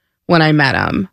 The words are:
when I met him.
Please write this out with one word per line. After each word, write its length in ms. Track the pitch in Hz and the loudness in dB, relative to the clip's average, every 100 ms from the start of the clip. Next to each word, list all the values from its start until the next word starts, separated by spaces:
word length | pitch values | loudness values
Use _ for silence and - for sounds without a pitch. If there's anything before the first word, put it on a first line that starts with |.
| _ _ - | _ _ -2
when 160 | 170 | 2
I 100 | 156 | 2
met 240 | 151 139 95 | 2 0 -2
him. 320 | 50 - 190 | -4 -4 -8